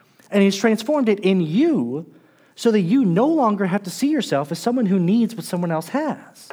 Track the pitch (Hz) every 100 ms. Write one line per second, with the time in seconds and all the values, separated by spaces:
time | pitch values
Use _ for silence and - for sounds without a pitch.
0 | _ _ - 202 196 196 226 214 247 302
1 | 226 208 185 190 156 180 330 247 120 135
2 | 165 - _ _ _ - 233 214 170 262
3 | 214 165 277 330 233 202 190 196 180 -
4 | 277 302 - 139 147 170 240 247 208 190
5 | 170 226 226 226 151 175 175 160 160 269
6 | 311 180 - - -